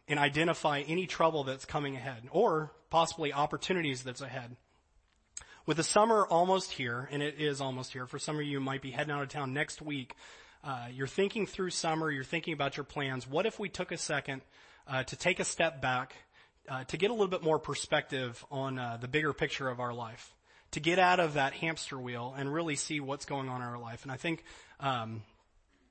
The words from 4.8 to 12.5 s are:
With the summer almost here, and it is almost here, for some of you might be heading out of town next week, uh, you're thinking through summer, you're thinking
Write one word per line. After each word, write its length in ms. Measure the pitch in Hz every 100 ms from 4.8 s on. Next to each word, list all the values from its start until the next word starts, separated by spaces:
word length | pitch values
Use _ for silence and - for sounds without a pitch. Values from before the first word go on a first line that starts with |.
| _ _ _ _ _ - - - -
With 120 | 156
the 60 |
summer 420 | 160 214 220 220 185
almost 460 | 170 185 190 -
here, 360 | - 123 123 135
and 100 | 143
it 140 | 147 151
is 220 | 151 139
almost 320 | 135 127 123
here, 140 | 135 127
for 120 | 143
some 180 | - 151
of 60 |
you 160 | 147 139
might 220 | 135 135
be 100 | 131
heading 200 | 147 147
out 100 | 143
of 80 | 135
town 240 | 151 135
next 280 | 139 151 -
week, 340 | 151 143 123 - - - - -
uh, 240 | 147 127 120
you're 140 | 127 131
thinking 380 | - 202 226 185
through 260 | - 180
summer, 380 | - 165 160 156
you're 120 | 139
thinking 300 | 131 170 175